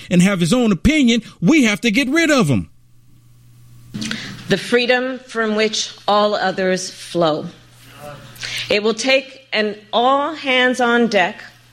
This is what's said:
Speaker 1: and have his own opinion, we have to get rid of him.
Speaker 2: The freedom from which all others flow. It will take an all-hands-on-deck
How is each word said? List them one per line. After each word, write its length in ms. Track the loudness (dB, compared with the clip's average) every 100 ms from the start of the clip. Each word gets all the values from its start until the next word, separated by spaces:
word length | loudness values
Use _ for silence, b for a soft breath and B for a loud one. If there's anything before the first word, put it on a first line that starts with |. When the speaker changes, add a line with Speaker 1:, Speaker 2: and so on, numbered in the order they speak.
| B
Speaker 1:
and 100 | 2
have 180 | 2 2
his 140 | 0
own 180 | 2 2
opinion, 520 | 2 2 4 2 2 B B
we 220 | 2 4
have 180 | 4 2
to 80 | 0
get 200 | 0 0
rid 200 | 0 2
of 180 | 2 2
him. 220 | 0 -2 -14 _ -20 -20 -20 _ -20 -20 -20 -20 -20 -16 -12 -10 B B B -4
Speaker 2:
The 100 | -4
freedom 580 | 0 0 2 0 0 -6
from 380 | -8 -4 -2 0
which 420 | 0 -2 -8 -6 0
all 280 | 2 2 0
others 560 | -2 0 0 -2 -4
flow. 560 | -14 -8 0 0 0 -6 -16 -20 -20 -20 -20 -18 -18 -20 -14 B B B
It 140 | -2
will 100 | -2
take 540 | -2 0 0 -2 -14 _
an 280 | -4 -4 -6 -4
all-hands-on-deck 1500 | 0 2 2 -2 -6 -2 2 2 2 2 2 2 2 0 -4 -18 -20 _